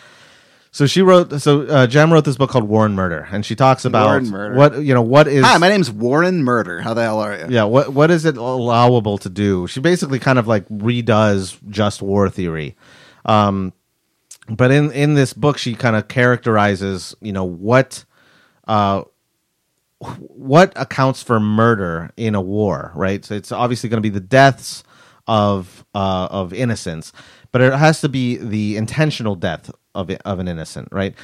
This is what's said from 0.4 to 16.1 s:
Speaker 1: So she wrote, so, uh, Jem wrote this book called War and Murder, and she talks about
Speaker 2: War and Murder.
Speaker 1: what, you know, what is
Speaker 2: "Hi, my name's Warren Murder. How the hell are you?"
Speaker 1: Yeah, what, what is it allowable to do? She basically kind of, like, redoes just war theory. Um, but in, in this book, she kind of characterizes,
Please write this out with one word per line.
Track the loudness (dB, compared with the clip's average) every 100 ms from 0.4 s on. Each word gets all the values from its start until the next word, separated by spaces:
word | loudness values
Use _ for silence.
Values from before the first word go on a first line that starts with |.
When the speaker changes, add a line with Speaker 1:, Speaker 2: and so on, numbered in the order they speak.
| _ _ _
Speaker 1:
So | -2 0
she | 4
wrote, | 6 6 4 -2
so, | 2 2
uh, | 2 2 4
Jem | 4 4
wrote | 4 2
this | 0
book | 0
called | 0 0
War | 2 2
and | 0
Murder, | -4 -6 -8
and | -8 -6
she | 0
talks | 2 2 0
about | 2 2
Speaker 2:
War | 2
and | -2
Murder. | -6 -4 4
Speaker 1:
what, | 4 4
you | 0
know, | 0
what | 2 4 4
is | 4
Speaker 2:
"Hi, | 4 4
my | 4
name's | 2 0
Warren | -2 -2 0 0 0
Murder. | 0 0 -2 -6
How | -6
the | -2
hell | -2 -2
are | -4 -6
you?" | -2
Speaker 1:
Yeah, | 0
what, | 2 2 2
what | 2 2
is | 2 0
it | -2
allowable | -4 -4 0 4 6 4 2 -4
to | -6
do? | -2 0 0 -2
She | -2
basically | 0 0 -2 -2
kind | 0 2
of, | 2
like, | -2 -2
redoes | -6 -4 -2 2 2 4 2 -4 -12 -10
just | -4 -2 -2
war | -2 0 0
theory. | -2 -8 -6 -10 -14 _ -20 _ _ 0
Um, | 2 4 0 -6 -10 _ _ _ _ _ -20 -10
but | 0 2
in, | 2 0
in | 0 0 2
this | 0
book, | 0 -2 -2
she | -6
kind | -4 -2 -2
of |
characterizes, | -2